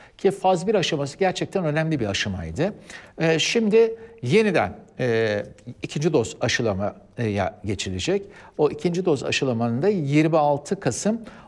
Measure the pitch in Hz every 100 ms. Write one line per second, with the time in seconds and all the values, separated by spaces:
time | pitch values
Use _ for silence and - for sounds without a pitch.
0 | - - 196 - 185 175 185 208 151 151
1 | 139 - 185 175 151 196 165 147 160 156
2 | 104 95 104 90 82 87 185 208 - -
3 | - - 165 160 - 233 220 220 226 -
4 | - - 123 196 214 156 101 - - -
5 | 127 113 113 104 - - - - - 151
6 | 165 156 113 - 123 - 113 95 101 -
7 | - - 113 101 92 - 98 101 98 92
8 | 120 196 196 - - - 151 - 175 170
9 | 185 139 - - 135 113 117 117 185 202
10 | 139 147 160 160 147 139 - 190 135 113
11 | 196 226 - -